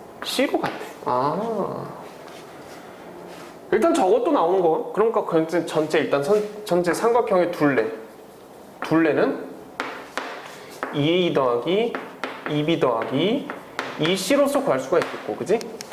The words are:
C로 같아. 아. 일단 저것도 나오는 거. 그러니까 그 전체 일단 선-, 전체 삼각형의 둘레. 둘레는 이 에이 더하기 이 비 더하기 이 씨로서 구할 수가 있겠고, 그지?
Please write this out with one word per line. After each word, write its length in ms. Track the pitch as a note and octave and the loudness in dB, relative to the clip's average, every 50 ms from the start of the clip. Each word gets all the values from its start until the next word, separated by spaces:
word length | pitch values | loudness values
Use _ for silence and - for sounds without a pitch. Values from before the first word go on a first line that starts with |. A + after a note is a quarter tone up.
| - - - - - | -16 -16 -14 -10 -8
C로 360 | - - - C4 D4 - E4 | -4 0 2 2 2 2 0
같아. 160 | - B2 - - - - - - - | 0 -2 -4 -6 -10 -12 -14 -8 -4
아. 800 | - B2 B2 C3 C#3+ D#3 F3+ G#3+ A#3 A3+ G#3 F3+ - - - - - - - - - - - - - - - - - - - - - - - - - - - - - - - - - - - - - - - - - | -2 0 2 2 2 0 0 -2 -2 -2 -2 -2 -4 -4 -6 -8 -8 -10 -12 -14 -16 -16 -16 -18 -16 -16 -16 -16 -18 -18 -18 -18 -16 -16 -16 -16 -18 -18 -18 -18 -18 -16 -16 -16 -16 -16 -16 -16 -16 -18 -18 -4 -2
일단 220 | - A3+ A3 E4+ E4+ | 2 4 4 4 4
저것도 380 | D#4+ G#3 - G#3 B3+ A#4+ F4 | 4 4 4 4 4 4 2
나오는 280 | D4 A#3+ E3+ E3 F#3 F#3+ | 2 2 4 4 4 4
거. 320 | F3+ E3 D#3+ E3+ D#3+ - - | 4 4 2 2 0 -2 0
그러니까 300 | F3+ G#3+ A3+ A3 A3 - | 2 2 2 2 0 0
그 400 | - F3 E3 D#3+ D#3+ F3 F3 E3 - | 2 2 2 2 2 0 -2 -2 0
전체 320 | - D#3+ D#3 D3+ - D#3+ | 0 0 0 2 2 2
일단 240 | C#3 - - C#3+ C#3+ | 2 2 2 2 2
선-, 200 | D3 G#3 G#3+ G#3 - - - - | 4 2 2 2 0 -6 -10 -4
전체 280 | - F3 F3+ F3 F#3+ A3 | 0 0 2 2 2 0
삼각형의 580 | A3 - A3+ A#3 A#3+ A#3 - G3 F#3 F3 - | 2 2 4 4 4 4 4 4 4 4 2
둘레. 400 | - - D#3 C#3+ C3+ A#2+ A2 A2 - - - - - - - - - - - - - - - - - - | 2 2 2 4 4 4 2 0 -2 -6 -10 -16 -18 -20 -20 -20 -20 -20 -20 -20 -20 -20 -20 -20 -12 -10
둘레는 680 | - - D#3+ E3 E3 C#3+ C3+ C#3 F#3+ C4 - - - - - - - - - - - - - - - - - - - - - - - - - - - - - - - - - | -4 2 4 4 4 4 4 4 2 2 0 -2 -6 -10 -12 -14 -16 -12 -10 -8 -8 -8 -10 -12 -14 -10 -10 -10 -8 -8 -10 -12 -14 -14 -16 -16 -18 -18 -12 -10 -10 -6 -2
이 140 | D#3 C#3 D3+ | 0 2 2
에이 260 | E3+ F3+ F3+ E3+ D3+ | 4 4 2 2 2
더하기 600 | D3+ C#3 B2+ A#2+ A#2+ A#2 D#3 F3+ G3+ A#3 A#3 - - - - - - - - - - - - | 2 2 2 2 2 0 0 2 2 2 0 -2 -6 -8 -12 -12 -10 -10 -10 -10 -10 -6 -2
이 160 | D#3 D3 D3+ | 0 0 2
비 140 | D#3 E3 D3 | 2 2 4
더하기 680 | C3+ C3+ A#2+ A2+ A2+ A2+ B2 C3+ D#3+ G3 A#3 D4 - - - - - - - - - - - - | 4 2 2 0 0 0 0 2 2 2 2 0 -2 -6 -10 -12 -14 -12 -10 -10 -10 -8 -4 -2
이 160 | D3+ E3 F#3 | 0 2 2
씨로서 460 | F#3+ - - C#4+ C#4 C#4+ C4+ C#4 - - | 0 2 2 4 4 4 4 2 2 2
구할 160 | F#3+ C#3+ C3 | 2 0 0
수가 180 | B2+ - - E3 | 0 2 2 2
있겠고, 380 | C#3 - - - - - G#2+ | 2 0 -4 -8 -8 -8 -6
그지? 240 | - B2 A2+ G3 A#3 - - - - - - | -4 0 0 0 0 0 -4 -10 -12 -12 -8